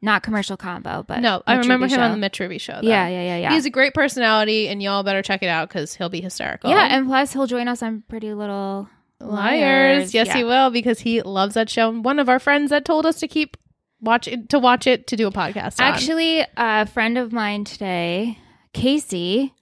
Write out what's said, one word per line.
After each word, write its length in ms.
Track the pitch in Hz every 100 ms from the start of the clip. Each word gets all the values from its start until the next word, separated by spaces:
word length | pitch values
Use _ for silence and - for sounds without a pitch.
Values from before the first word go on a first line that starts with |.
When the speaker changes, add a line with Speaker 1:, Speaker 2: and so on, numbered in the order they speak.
Speaker 1:
Not 220 | 202 202
Commercial 320 | - 214 196 190
Combo, 480 | 190 175 - - -
but 120 | -
Speaker 2:
No, 220 | 240 190 -
I 100 | 247
Speaker 1:
Mitch 80 | 240
Speaker 2:
remember 200 | 254 254
Speaker 1:
Ruby 100 | 262
Speaker 2:
him 60 |
on 80 | 240
Speaker 1:
show. 40 |
Speaker 2:
the 60 | 214
Mitch 200 | 196 -
Ruby 180 | 185 175
show, 200 | - -
though. 60 | 220
Speaker 1:
Yeah, 200 | 214 175
yeah, 160 | 180
yeah, 140 | 180 175
yeah. 160 | 180
Speaker 2:
He's 120 | 320 277
a 40 |
great 240 | 262 269
personality, 760 | - 277 269 233 220 214 220 208
and 120 | 202
y'all 220 | 196 196
better 180 | 196 196
check 220 | 190 190
it 40 | 185
out 200 | 165 165
'cause 260 | 180 151 -
he'll 140 | 175
be 120 | 180
hysterical. 480 | 180 - - - -
Speaker 1:
Yeah, 180 | 370 392
and 180 | 262 262
plus 260 | 262 277
he'll 140 | 269 262
join 200 | 247 240
us 140 | 247
on 200 | 226 220 -
Pretty 260 | 226 214
Little 540 | 208 208 202 196 196 202 _ _ _
Speaker 2:
Liars. 120 | 233 208 208 302
Speaker 1:
Liars. 520 | 285 269 269 277 277
Speaker 2:
Yes, 140 | 226 220
Speaker 1:
Yeah. 100 | 262
Speaker 2:
he 60 | 233
will 240 | 254 269
because 300 | 240 233 233
he 220 | 233 233
loves 320 | 190 196 196 220
that 140 | 220
show. 200 | - 226
And 160 | 226 233
one 140 | 285
of 100 | 262
our 100 | 254
friends 300 | 294 285 294
that 160 | 294 285
told 200 | 311 320
us 140 | 320
to 80 | 311
keep 300 | 311 302 - _ _ _ _
watch 280 | 220 233 -
it, 220 | 240 -
to 100 | 285
watch 260 | 247 247 269
it, 200 | 247 -
to 80 | 214
do 80 | 214
a 40 |
podcast 500 | 196 165 202 - -
on. 60 | 262
Speaker 1:
Actually, 580 | - 262 320 330 320 - -
a 300 | 233 214 208
friend 320 | 240 226 240
of 160 | 240
mine 300 | 233 208 208
today, 720 | 208 - 196 180 170 175 233 220 _ _ _
Casey, 840 | - 247 294 - 185 175 208 269 -